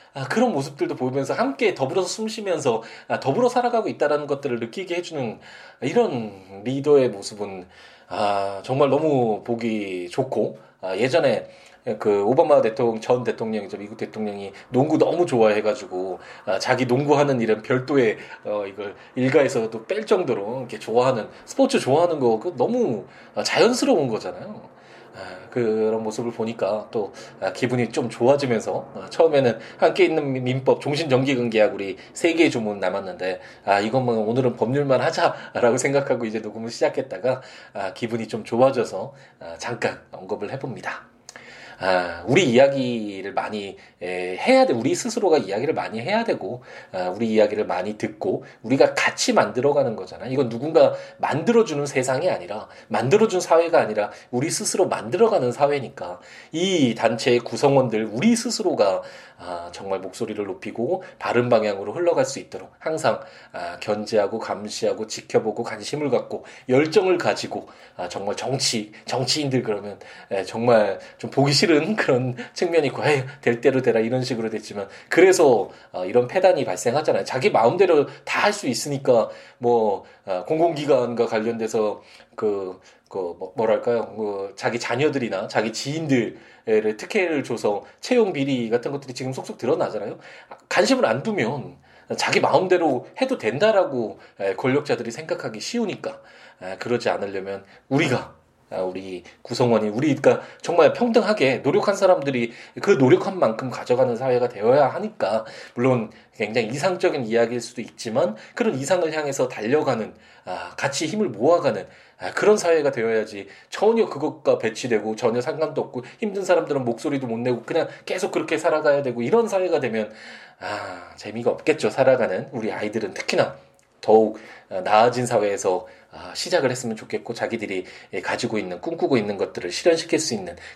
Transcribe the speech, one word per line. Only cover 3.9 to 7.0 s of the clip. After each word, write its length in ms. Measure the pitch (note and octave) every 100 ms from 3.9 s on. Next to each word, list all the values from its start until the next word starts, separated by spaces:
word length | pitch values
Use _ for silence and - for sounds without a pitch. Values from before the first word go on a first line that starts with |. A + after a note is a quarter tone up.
| B2 D3 D3 D3
것들을 340 | C#3 C#3+ A#2
느끼게 360 | A#2 G3 F3+ E3+
해주는 440 | F3 D#3 A#2 F#2+ - - - -
이런 840 | B2+ A3+ A3 B2+ A2 G2 F#2 G2
리더의 440 | A2+ C3+ C#3+ C#3+